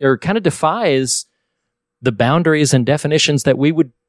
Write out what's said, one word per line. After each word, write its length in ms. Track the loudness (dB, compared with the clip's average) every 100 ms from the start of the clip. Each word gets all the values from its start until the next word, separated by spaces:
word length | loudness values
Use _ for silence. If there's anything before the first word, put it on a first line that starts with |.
or 160 | -2 0
kinda 240 | -2 -2
defies 840 | -2 -2 -2 0 0 0 -2 -6 -8 _ _ _ _ _ _ _
the 100 | -6
boundaries 600 | 0 0 2 2 2 2
and 100 | 2 2
definitions 560 | -2 0 -2 0 0
that 120 | 0 2
we 140 | 2
would 200 | 0 -2 _